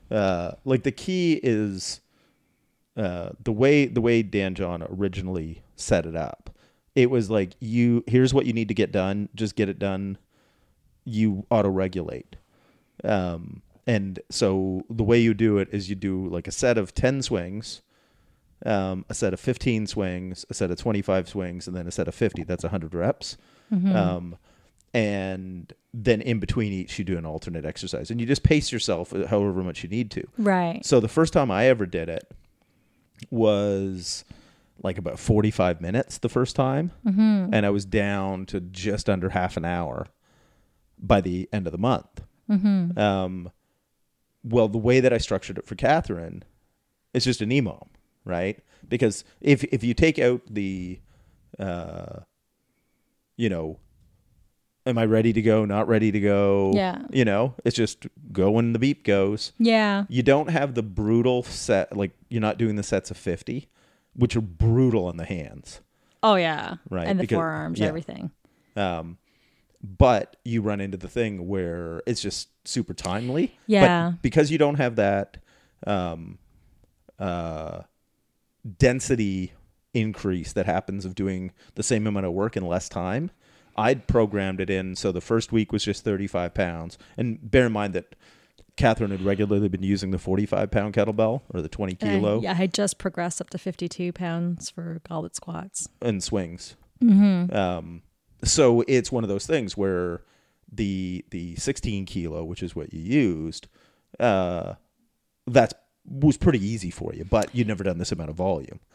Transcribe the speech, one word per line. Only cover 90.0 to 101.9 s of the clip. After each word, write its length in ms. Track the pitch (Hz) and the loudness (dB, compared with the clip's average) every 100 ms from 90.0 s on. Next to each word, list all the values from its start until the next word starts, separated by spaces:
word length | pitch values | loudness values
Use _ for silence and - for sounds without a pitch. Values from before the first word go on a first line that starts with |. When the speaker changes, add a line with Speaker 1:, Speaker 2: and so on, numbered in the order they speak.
| 95 | 0
Speaker 1:
the 80 | 95 | -4
forty-five 500 | - 95 104 98 98 | -2 -2 0 -2 0
pound 220 | 113 104 | 0 0
kettlebell 480 | 101 104 104 110 127 - | 0 0 2 0 0 -6
or 80 | 90 | -8
the 80 | 78 | -8
twenty 280 | - 98 90 | -6 -6 -4
Speaker 2:
And 80 | 208 | -2
I, 40 | 196 | 0
Speaker 1:
kilo. 220 | 104 214 | 2 0
Speaker 2:
yeah, 100 | 220 | 0
I 40 | 180 | 0
had 180 | 190 | 0
just 240 | - 202 - | 0 -2 -2
progressed 420 | 190 175 175 - | -8 -4 -6 -6
up 80 | - | -10
to 60 | 175 | -8
fifty-two 560 | - 175 175 - 175 | -10 -8 -8 -6 -6
pounds 560 | 175 180 170 175 170 - | -4 -6 -2 -4 -4 -8
for 320 | - 170 165 - | -12 -10 -10 -8
goblet 280 | 165 170 - | -8 -8 -12
squats. 520 | - 165 185 - - _ | -12 -12 -12 -12 -14 _
Speaker 1:
And 220 | 120 101 | -4 -4
swings. 520 | - 107 87 87 - - _ _ | -2 -4 -4 -10 -18 -20 _ _
Speaker 2:
Mm-hmm. 520 | 240 196 202 185 180 107 | 6 8 6 4 0 0
Speaker 1:
Um, 480 | 92 90 85 85 _ _ _ _ | 0 -2 -8 -16 _ _ _ _
so 400 | - - 135 120 120 | -2 6 6 6 4
it's 240 | 131 - | 2 2
one 120 | 127 | -2
of 60 | 107 | -2
those 160 | 98 - | -4 -2
things 300 | 156 107 - | -2 -2 -2
where 460 | 98 92 90 85 - _ _ _ _ | -2 0 -2 -6 -12 _ _ _ _
the, 520 | 107 104 95 92 90 - | -4 -2 -2 -4 -6 -10
the 240 | 95 87 82 | -10 -10 -8
sixteen 500 | - 139 - | -4 -4 -4